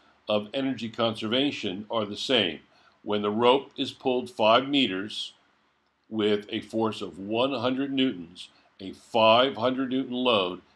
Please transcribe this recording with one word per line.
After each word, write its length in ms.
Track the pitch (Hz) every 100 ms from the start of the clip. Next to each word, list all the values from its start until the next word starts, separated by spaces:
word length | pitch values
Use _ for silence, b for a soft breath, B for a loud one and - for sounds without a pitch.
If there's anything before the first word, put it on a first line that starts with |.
| b b -
of 200 | 107 104
energy 340 | 139 135 117 113
conservation 960 | 113 117 113 110 127 143 135 104 92 107
are 160 | 113 101
the 100 | 104
same. 440 | - 127 92 73 - b b b
When 180 | 104 104
the 100 | 104
rope 420 | 107 120 139 - -
is 140 | 123
pulled 400 | - 135 127 -
five 380 | - 110 120 135
meters 680 | 143 120 95 107 - - - _ _ _ _ _ _ _
with 380 | 110 104 104 -
a 120 | 110
force 420 | 110 113 110 107
of 160 | 95 80
one 340 | 98 113 135
hundred 400 | 131 123 131 139
newtons, 560 | 135 131 92 82 87 - b b -
a 120 | 95
five 640 | - - 113 110 117 135 107
hundred 340 | 123 131 135
newton 240 | 131 131
load 480 | 127 127 110 90 90 b